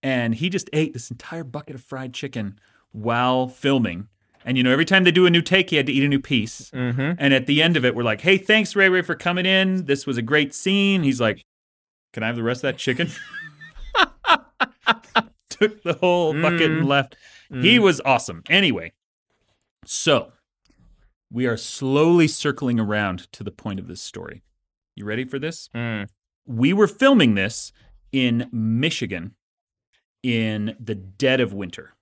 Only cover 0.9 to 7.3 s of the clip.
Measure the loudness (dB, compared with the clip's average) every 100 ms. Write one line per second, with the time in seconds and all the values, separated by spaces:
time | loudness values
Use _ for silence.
0.9 | -4 -14 -16 -12 -12 -12 -14 -14 -18 -14
1.9 | -12 -12 -10 -10 -8 -10 -10 _ _ _
2.9 | -8 -2 0 2 0 -2 -2 0 2 0
3.9 | -4 -12 _ _ _ -4 0 2 2 4
4.9 | 4 4 6 6 4 4 0 2 0 0
5.9 | 0 2 0 0 -2 -2 -8 -14 -6 -4
6.9 | -2 -4 0 2